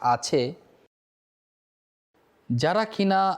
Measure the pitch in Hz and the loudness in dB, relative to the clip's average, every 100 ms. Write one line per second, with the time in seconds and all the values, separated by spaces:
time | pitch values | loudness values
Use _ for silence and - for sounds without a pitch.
0 | 120 120 - 147 123 - _ _ _ _ | -2 -2 0 -2 -2 -6 _ _ _ _
1 | _ _ _ _ _ _ _ _ _ _ | _ _ _ _ _ _ _ _ _ _
2 | _ _ _ _ - 120 151 202 214 - | _ _ _ _ -6 0 2 0 -2 0
3 | 196 190 190 | 0 2 0